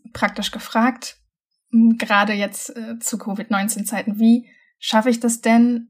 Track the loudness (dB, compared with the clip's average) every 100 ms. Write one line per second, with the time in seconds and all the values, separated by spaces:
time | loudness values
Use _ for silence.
0 | -18 -6 -4 -4 -8 -10 -4 0 0 -2
1 | -14 -18 _ _ _ _ _ 4 4 2
2 | 0 2 2 -2 -4 -6 -14 -14 -14 -10
3 | -8 -8 -6 -8 -4 -2 -2 -4 -6 -6
4 | -6 2 4 4 0 _ _ _ 0 2
5 | 2 0 -2 -2 2 4 4 2